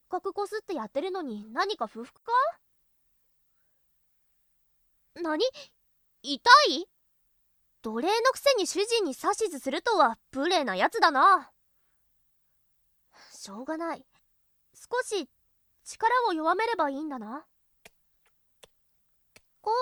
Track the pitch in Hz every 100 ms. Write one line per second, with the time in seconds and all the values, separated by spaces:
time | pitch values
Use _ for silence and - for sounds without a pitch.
0 | - 359 392 370 403 415 - 320 311 277
1 | 370 370 294 214 214 247 392 427 226 220
2 | 247 _ - 494 587 - _ _ _ _
3 | _ _ _ _ _ _ _ _ _ _
4 | _ _ _ _ _ _ _ _ _ _
5 | _ 294 339 311 494 - 554 _ _ _
6 | _ _ - 285 453 554 523 277 370 _
7 | _ _ _ _ _ _ _ _ 226 220
8 | 311 453 494 508 571 494 359 330 415 466
9 | 349 254 339 415 427 269 - 302 - 403
10 | 254 226 _ 262 311 370 254 185 240 453
11 | 349 277 359 359 254 _ _ _ _ _
12 | _ _ _ _ _ _ _ _ _ _
13 | _ _ - - - 202 262 320 330 277
14 | - _ _ _ _ _ _ - - 480
15 | 494 403 - _ _ _ _ _ - -
16 | 440 494 480 320 320 381 453 440 294 269
17 | 311 262 214 269 - _ _ _ - _
18 | _ _ _ _ _ _ - _ _ _
19 | _ _ _ _ _ _ - 480